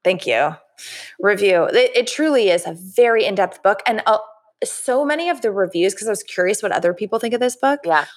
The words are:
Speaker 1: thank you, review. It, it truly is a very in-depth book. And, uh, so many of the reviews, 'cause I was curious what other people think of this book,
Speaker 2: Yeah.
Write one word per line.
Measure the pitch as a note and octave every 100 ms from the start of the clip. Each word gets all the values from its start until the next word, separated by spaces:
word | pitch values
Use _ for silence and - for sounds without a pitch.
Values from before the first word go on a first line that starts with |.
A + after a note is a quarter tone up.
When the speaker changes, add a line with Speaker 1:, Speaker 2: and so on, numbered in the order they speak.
Speaker 1:
thank | F3 F3+ -
you, | A2+ D3 D#3+ _ _ - - - -
review. | G3 G3 G3+ F3+
It, | D#3+ D#3 B3+ A#3+
it | A#3+
truly | - D#4 C#4 G3+
is | F3 E3+
a | E3 F#3
very | G#3+ A#3+ A3+
in-depth | G#3 G3 F#3 -
book. | F#3+ G3+ -
And, | - -
uh, | G#3+ G#3+ - _ _
so | - - - B3+
many | D4 D4+ E4+
of | C#4+
the | A3+
reviews, | G3 F#3 E3+ F#3
'cause | G3 G#3+
I |
was | G3+
curious | - - F3+ G#3
what | G3+
other | F#3+ C4
people | C4+ G#3 A3+
think | A#3
of | A#3
this | B3 A#3+
book, | C4+ C#4+
Speaker 2:
Yeah. | E3+ D#3 D3